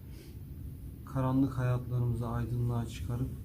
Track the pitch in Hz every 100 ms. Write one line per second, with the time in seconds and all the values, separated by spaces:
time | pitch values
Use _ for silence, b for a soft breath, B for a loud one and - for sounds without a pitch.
0 | - B B - - - - - - -
1 | - 135 131 131 135 127 123 123 120 123
2 | 120 113 117 117 113 120 120 120 117 -
3 | - 120 131 -